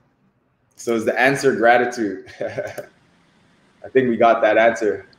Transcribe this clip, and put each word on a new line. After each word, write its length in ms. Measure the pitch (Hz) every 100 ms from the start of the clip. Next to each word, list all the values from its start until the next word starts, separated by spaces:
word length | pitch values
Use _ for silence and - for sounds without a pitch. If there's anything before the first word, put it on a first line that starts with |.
| _ _ _ _ _ _ _ _
So 180 | -
is 100 | 117
the 160 | 110 113
answer 340 | 127 139 139
gratitude? 800 | 107 117 123 123 120 104 92 -
<laughs> 60 | -
I 1500 | 107 104 - - - _ _ _ _ _ _ _ _ _ 104
think 160 | 131 127
we 80 | 113
got 240 | 117 110
that 160 | 110 110
answer. 500 | 113 117 107 98 -